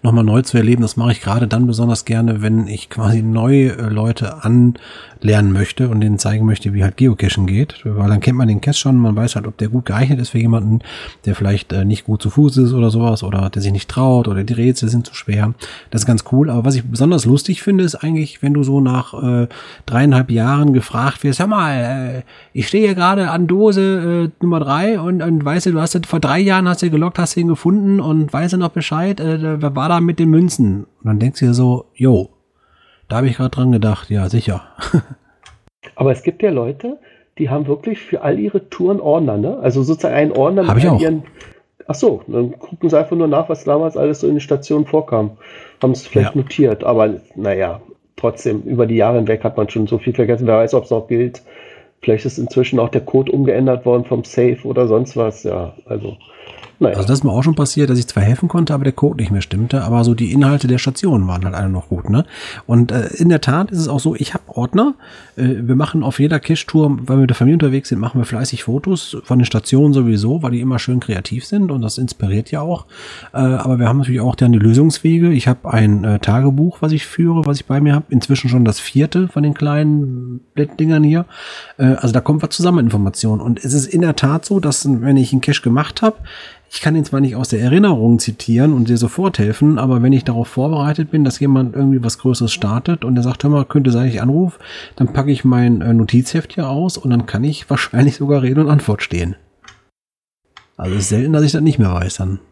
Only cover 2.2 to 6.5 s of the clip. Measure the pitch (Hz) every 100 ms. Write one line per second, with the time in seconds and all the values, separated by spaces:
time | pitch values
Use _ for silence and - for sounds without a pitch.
2.2 | 117 107 107 110 101 104 - - 107 113
3.2 | 110 113 120 139 131 - 113 107 113 117
4.2 | 107 - 107 123 123 120 - - - -
5.2 | 107 107 101 95 107 - 127 110 107 101
6.2 | 107 107 110